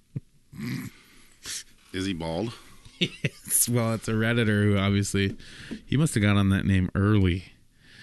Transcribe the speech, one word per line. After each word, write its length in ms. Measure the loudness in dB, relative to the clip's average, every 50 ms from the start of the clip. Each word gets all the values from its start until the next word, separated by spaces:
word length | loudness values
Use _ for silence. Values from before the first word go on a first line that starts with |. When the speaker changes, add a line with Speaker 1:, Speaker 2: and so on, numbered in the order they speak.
| -16 _ -14 -14 -14 _ _ _ _ _ -14
Speaker 1:
<laughs> 1400 | -12 -8 -8 -8 -8 -8 -12 -14 -18 -20 -20 -20 -20 -20 -20 -20 _ -14 -12 -12 -12 -14 -16 -20 -20 _ -10 -8
Speaker 2:
Is 120 | -6 -4
he 80 | -4 -4
bald? 380 | -4 -4 -4 -4 -4 -4 -6 -8 -12 -18 -20 -20 -20 -20 -12 -6 -4
Speaker 1:
Yes, 680 | -4 -4 -4 -4 -6 -6 -6 -8 -6 -2 0 0 0 2
well, 240 | 0 0 0 0 -2
it's 140 | -4 -4
a 60 | -2 0
Redditor 500 | 0 2 2 2 2 2 2 2 4 4
who 140 | 4 4
obviously, 580 | 2 2 2 2 2 0 0 0 0 0 0 -2 -6 -14 -18 -18 -16 -14 -14 -14 -12 -6
he 100 | -2 0
must 160 | 2 2 2 2
have 80 | 2 2
got 120 | 4 4
on 120 | 4 4 4
that 160 | 2 2 2
name 260 | 2 2 2 2 0 0
early, 500 | 2 2 4 4 4 4 2 2 0 -4 -10 -20 -20 _ _ _ _ -20 -20 -20 -20